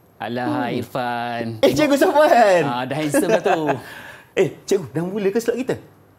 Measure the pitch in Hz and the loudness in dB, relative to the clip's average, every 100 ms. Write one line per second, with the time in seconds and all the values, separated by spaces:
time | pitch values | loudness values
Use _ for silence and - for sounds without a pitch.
0 | _ - 107 120 123 123 120 127 120 139 | _ -14 -10 -6 -4 -4 -4 -6 -6 -6
1 | 123 120 120 117 117 113 277 277 302 277 | -6 -6 -6 -6 -8 0 2 4 2 4
2 | 320 294 302 233 214 180 151 120 127 139 | 4 4 4 6 6 4 2 -2 -4 -4
3 | 151 180 180 185 196 175 151 131 - - | -2 0 2 2 2 0 0 -4 -6 -18
4 | - - - - 165 - - 196 139 147 | -18 -20 -6 -2 0 -2 -4 -2 -2 -6
5 | 175 208 196 226 226 233 254 135 - _ | -6 -4 -2 -2 -2 -4 -4 -8 -10 _
6 | _ | _